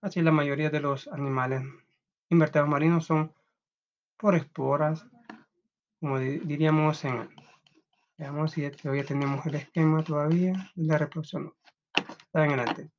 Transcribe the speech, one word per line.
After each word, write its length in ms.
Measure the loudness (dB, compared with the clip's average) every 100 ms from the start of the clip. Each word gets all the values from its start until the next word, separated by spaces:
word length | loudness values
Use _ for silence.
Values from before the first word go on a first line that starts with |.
Así 180 | -6 0
la 120 | 4
mayoría 360 | 4 2 0 -2
de 120 | -2
los 280 | -2 -4 -6
animales 540 | -8 -4 -2 -2 -4 -6 -14 _ _ _ _ _
invertebrados 420 | 4 4 2 2
marinos 360 | 2 4 2 2
son 260 | 0 0 _ _ _ _ _ _ _ _ _
por 180 | 2 2
esporas, 720 | 0 -6 -2 2 0 -2 -8 _ _ -20 _ _ _ _ _ _
como 200 | -4 -2
di-, 200 | -2 -4
diríamos 640 | -6 0 4 4 4 0 -4
en, 220 | -4 -6 -16 -20 _ _ _ _ _ _ _
veamos 340 | -10 -4 -4
si 180 | -2 -6
todavía 340 | -6 -4 -4
tenemos 400 | -2 -2 -2 -2 -4
el 100 | -6
esquema 480 | -6 2 4 4
todavía 480 | 0 -2 2 2 2 -2 -6
de 100 | -4 0
la 120 | 0
reproducción. 460 | 0 -6 -8 -8
No. 100 | -10 -12 _ _ _ -14
Está 480 | -14 -20 _ -2
en 80 | 0
adelante. 380 | 0 -2 -6 -10